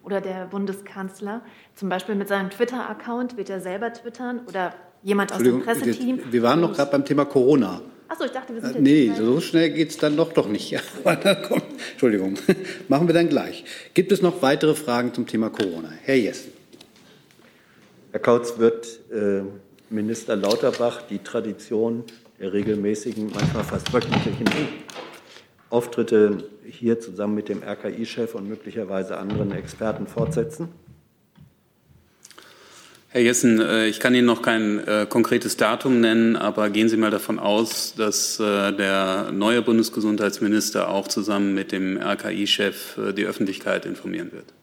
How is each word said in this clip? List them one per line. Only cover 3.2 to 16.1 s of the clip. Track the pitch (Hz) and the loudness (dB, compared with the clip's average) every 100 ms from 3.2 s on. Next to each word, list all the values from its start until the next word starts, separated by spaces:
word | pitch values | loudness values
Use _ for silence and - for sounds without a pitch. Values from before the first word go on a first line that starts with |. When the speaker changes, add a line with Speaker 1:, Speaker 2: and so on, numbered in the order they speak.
| 247 240 | -6 -8
Speaker 1:
wird | 196 | -8
er | 196 | -8
selber | 180 196 233 | -8 -6 -8
twittern | 233 233 233 247 240 247 | -8 -14 -10 -8 -8 -8
oder | 190 175 - - _ | -4 -4 -6 -18 _
jemand | 196 202 196 | -2 -2 0
aus | 185 | 2
dem | 247 247 | 2 2
Speaker 2:
Entschuldigung, | - 233 262 110 | 0 0 0 -2
Speaker 1:
Presseteam? | 247 262 | -2 -4
Speaker 2:
wir, | 131 | 0
wir | 120 | 2
waren | 120 151 | 4 4
noch | 170 | 2
gerade | - 139 | 2 0
beim | 139 139 | 0 2
Thema | 147 139 | 2 2
Corona. | 139 127 151 98 90 - - - | 4 6 6 4 -2 -12 -20 -12
Speaker 1:
Ach | - | -6
so, | 277 | -6
ich | |
dachte, | 262 - | -6 -10
wir | 233 | -8
sind | 156 | -6
Speaker 2:
Äh, | |
Speaker 1:
jetzt | 247 | 2
Speaker 2:
nee, | 139 151 117 | 6 6 6
Speaker 1:
bei | 98 | 4
Speaker 2:
so | 110 143 | 2 2
schnell | 170 165 165 | 2 2 4
geht's | 147 160 - | 2 -2 0
dann | 151 147 | 0 2
doch, | 165 | 2
doch | 156 104 | 2 0
nicht. | 104 - - - | -2 -4 -6 -8
<laughs> | - | -2
Aber | 180 160 | 0 2
dann | 196 190 | 2 2
kommt, | - 254 - - - | 0 -2 -4 -10 -14
Entschuldigung, | - 127 104 95 - - 185 | 0 2 2 0 0 2 2
<laughs> | - - - | -2 -10 0
machen | 139 170 | 2 4
wir | |
dann | 165 170 | 4 4
gleich. | 139 - - - - - - | 2 -2 -8 -16 -18 -2 0
Gibt | 185 | 4
es | 202 | 4
noch | 180 170 | 2 2
weitere | 135 147 156 156 | 2 4 2 2
Fragen | - 120 123 | 0 -2 0
zum | 120 110 | -4 -2
Thema | 113 110 | -2 -2
Corona? | - 98 82 80 80 | -2 -4 -4 -10 -8
Herr | - | 0